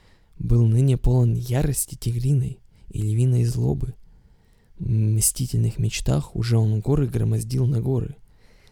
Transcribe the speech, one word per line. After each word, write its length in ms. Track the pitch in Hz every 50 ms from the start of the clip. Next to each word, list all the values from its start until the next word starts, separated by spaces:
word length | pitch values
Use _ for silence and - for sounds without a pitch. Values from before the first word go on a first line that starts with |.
| _ _ - _ _ _ - -
был 260 | 120 117 120 120 117
ныне 320 | 113 110 120 135 139 127 -
полон 360 | - 127 123 127 123 117 113
ярости 640 | 120 120 123 123 131 151 147 131 - - - -
тигриной 640 | - - 117 117 120 123 135 147 131 127 135 131 - - - - - - -
и 140 | - 110
львиной 420 | 107 107 107 113 127 127 123 123 117
злобы. 520 | 117 120 120 120 131 143 135 - 127 - - - - - - _ - - _ _ _ _ _ _ _ - -
В 100 | - -
мстительных 880 | 113 110 110 110 110 110 107 - - - 127 - - 113 113 113 - -
мечтах 580 | 110 110 - - - - 135 147 143 - -
уже 220 | 117 113 117 117 113
он 220 | 110 110 110 107
горы 280 | 107 - 143 147 139 117
громоздил 600 | 120 113 113 110 110 113 107 113 127 131 127 123
на 140 | 143 113
горы, 340 | 113 131 135 123 - - - - - - - - _ - - - _ -